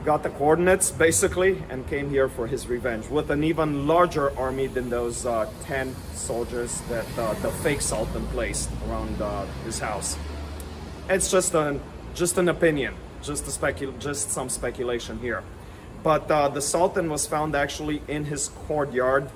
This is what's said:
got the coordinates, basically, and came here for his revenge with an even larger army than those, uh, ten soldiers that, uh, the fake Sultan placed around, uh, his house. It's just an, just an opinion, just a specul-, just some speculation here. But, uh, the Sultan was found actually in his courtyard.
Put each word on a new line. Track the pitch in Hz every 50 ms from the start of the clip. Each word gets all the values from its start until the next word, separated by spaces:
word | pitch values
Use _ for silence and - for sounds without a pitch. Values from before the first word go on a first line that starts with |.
| 143
got | 151 151 151
the | - 165
coordinates, | - - 139 147 160 160 175 180 185 190 - -
basically, | - - 160 165 165 - - 185 - 175 185 190 190 180 - -
and | 127 131 127 -
came | 160 143 143 143
here | 143 135 135 131
for | 131 - 117
his | 113 131 123 113 -
revenge | 123 120 117 123 117 110 110 -
with | 127 151 147 -
an | 151 143 151
even | 160 165 165 160 156 147 143 139 147
larger | 160 170 180 170 - 156 143 139 - 113
army | 131 131 127 135 135 131
than | 113 127 123 123
those, | 117 120 120 120 117 - -
uh, | 131 117 113 107 107 - - -
ten | - 139 135 131 131 127 - - - -
soldiers | - - - 123 113 120 117 127 123 120 120 - - - -
that, | 120 113 107 104 - -
uh, | 117 110 107 101
the | - 120
fake | 104 - - 160 147 139
Sultan | - - - 107 113 110 - 117 117 -
placed | - 123 117 104 104 - - - - - 113 113
around, | 113 110 110 110 110 101
uh, | 107 104 104 101 98 95 - - -
his | 113 113 -
house. | 135 117 107 98 92 - - - - - - - - - - - - - - - - - - - - -
It's | 185 190 180 -
just | - 185 180 - -
an, | 165 151 147 143 139 - - - - - - -
just | - 165 175 - -
an | 180 175
opinion, | 160 160 - 165 151 143 127 110 98 - - - - - -
just | - 147 139 - 143
a |
specul-, | 135 - - 147 139 - 143 131 127 110
just | 113 143 143 143 - -
some | - 165 135 123
speculation | 120 - - 123 120 - 131 120 123 120 - - 113 113
here. | 117 123 113 98 92 - - - - - - - - - - - -
But, | 170 156 147 - -
uh, | 156 151 143 143
the | 135 143
Sultan | 139 - - 165 170 196 - 202 170 165
was | 151 147 -
found | - 165 151 151 156 147
actually | 143 143 143 - - 151 151 151 147 - -
in | 143 151 151
his | 147 151 143 - - - - - -
courtyard. | 156 151 147 143 120 123 127 127 135 139 147 139 -